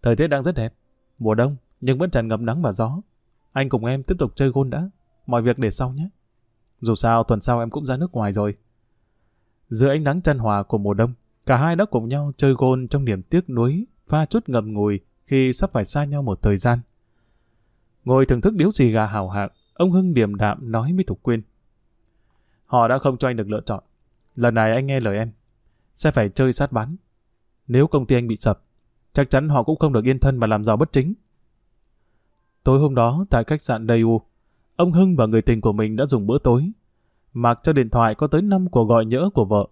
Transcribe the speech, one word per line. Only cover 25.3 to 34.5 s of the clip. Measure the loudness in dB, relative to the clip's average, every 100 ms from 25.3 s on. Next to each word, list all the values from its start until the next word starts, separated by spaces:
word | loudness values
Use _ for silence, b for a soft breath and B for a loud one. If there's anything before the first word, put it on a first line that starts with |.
| -10 _ _ _ _ _
sẽ | _ 0
phải | 0 -2
chơi | 0 0
sát | 0 -2
bán. | -4 -6 -10 _ _ _ _ _ _ -2
Nếu | 2 2
công | 2 2
ty |
anh | 0 0
bị | -2
sập, | -2 -2 _ _ _ _ _
chắc | -2 2
chắn | 0 2
họ | 0
cũng | 0 0
không | 0
được | 2
yên | 0 2
thân | 2 2
mà | 0
làm | 0
giàu | 0 0
bất | 2
chính." | 0 -2 -6 _ _ _ _ _ _ _ _ _ _ _ _ _ _
Tối | 2 4
hôm | 4
đó, | 2 2 0 0
tại | 0
khách | 0 -4
sạn | -2 -4 2
Daewoo, | 2 4 2 _ _ _